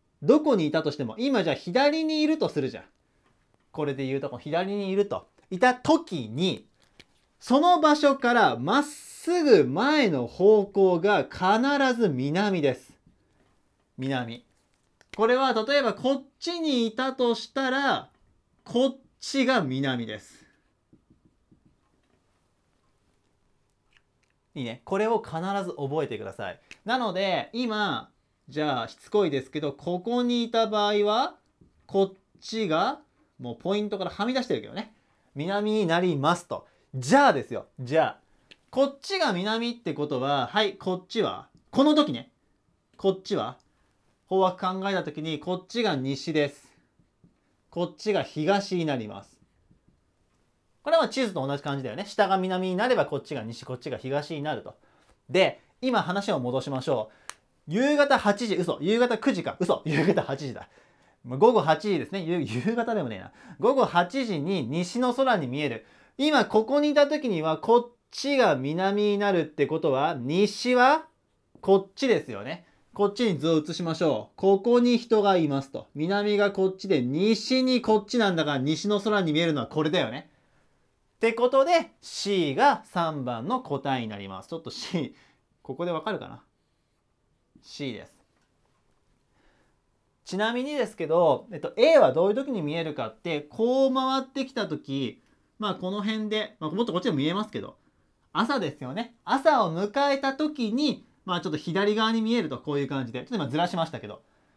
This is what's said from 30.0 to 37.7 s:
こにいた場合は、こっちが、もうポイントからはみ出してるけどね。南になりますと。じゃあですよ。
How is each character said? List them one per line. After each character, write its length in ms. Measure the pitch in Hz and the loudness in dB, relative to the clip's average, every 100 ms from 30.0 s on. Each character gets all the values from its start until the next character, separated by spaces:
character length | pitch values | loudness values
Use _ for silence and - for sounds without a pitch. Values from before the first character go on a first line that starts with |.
こ 220 | 202 247 | -2 -2
に 220 | 240 240 | 0 0
い 60 | 233 | 0
た 160 | 226 220 | 0 0
場 220 | 208 208 | 0 0
合 160 | 208 | 2
は、 300 | 208 220 339 - _ _ _ _ _ | 2 2 -2 -6 _ _ _ _ _
こ 280 | 196 190 | 0 0
っ 0 | - _ _ | -2 _ _
ち 280 | - 220 165 | -10 -4 0
が、 320 | 156 220 302 _ _ _ - | 2 0 -2 _ _ _ -14
も 140 | 123 | -12
う 40 | 117 | -8
ポ 200 | 175 208 | -2 -2
イ 60 | |
ン 80 | 208 | -2
ト 80 | 202 | -4
か 60 | |
ら 60 | 180 | -8
は 140 | - | -4
み 80 | 226 | -2
出 120 | 254 | -2
し 20 | 247 | -2
て 80 | |
る 80 | 135 | -4
け 60 | 104 | -4
ど 40 | |
ね。 220 | 180 220 _ _ _ _ | -12 -12 _ _ _ _
南 380 | 139 165 202 214 | -8 -4 -2 0
に 120 | 214 | 0
な 160 | 180 165 | 2 2
り 160 | 180 147 | 2 2
ま 200 | 143 175 | 2 0
す 100 | - | -4
と。 200 | 95 - _ _ | -12 -12 _ _
じ 200 | 131 123 | -8 4
ゃ 120 | 269 277 | 6 6
あ 60 | |
で 80 | 143 | 4
す 100 | - | -2
よ。 140 | 110 - | -8 -10